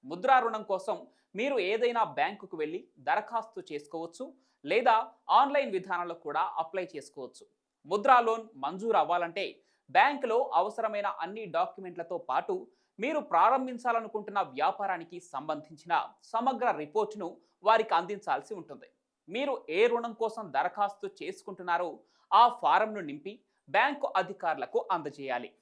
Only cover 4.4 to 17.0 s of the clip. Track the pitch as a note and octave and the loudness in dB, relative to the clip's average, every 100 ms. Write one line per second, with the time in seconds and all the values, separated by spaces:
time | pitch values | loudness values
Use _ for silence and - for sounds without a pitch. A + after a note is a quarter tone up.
4.4 | _ _ C#3+ G3+ B3 A3+ B3 _ - G3+ | _ _ 0 2 4 4 0 _ 2 4
5.4 | C#4 C#4+ C4 F#3+ F#3 F3 F3 E3+ D3+ D3 | 6 2 0 -4 -4 -4 -4 -8 -4 -2
6.4 | F3+ - E3 F#3+ E3+ D3+ - - B2+ - | -2 -2 -4 -4 -8 -10 -14 -14 -14 -14
7.4 | - _ _ _ C#3+ G3+ A#3 B3 A#3 A3+ | -20 _ _ _ -4 0 6 6 6 -2
8.4 | A3 C3+ C3+ F#3 A3+ G3+ D3+ F3 E3+ E3+ | -6 -8 -6 -4 2 2 4 0 0 -4
9.4 | F3+ - _ _ _ D3+ B3+ C#4+ B3+ A3+ | -8 -10 _ _ _ 4 4 2 0 0
10.4 | C4 E3 F#3+ G#3+ A3 G#3 G3+ - E3 G#3+ | 2 2 0 -2 -4 -2 -4 -4 -8 -8
11.4 | G#3 D#3+ F3+ - F#3 E3 E3+ F3 - C3+ | -4 -2 -2 -4 -14 -10 -8 -8 -2 -2
12.4 | - F#3 - _ _ - A#3 D#4 - E3+ | 0 -6 -6 _ _ -6 -2 -2 0 4
13.4 | G3 C4 C4 A#3+ A#3+ A3+ A3 G#3+ G#3 G3+ | 6 4 0 -6 -2 -2 -2 -8 -4 -4
14.4 | E3 C3 D#3 G3 G3 F3+ E3 F3 - C3+ | -4 0 0 0 -4 -4 -8 -16 -12 -10
15.4 | D#3 D3+ - E3 E3+ D#3+ - _ - A3+ | -6 -8 -8 -20 -2 -2 -2 _ -6 -2
16.4 | B3 B3+ A#3+ D3+ D3 G#3+ | 0 0 0 0 -2 -2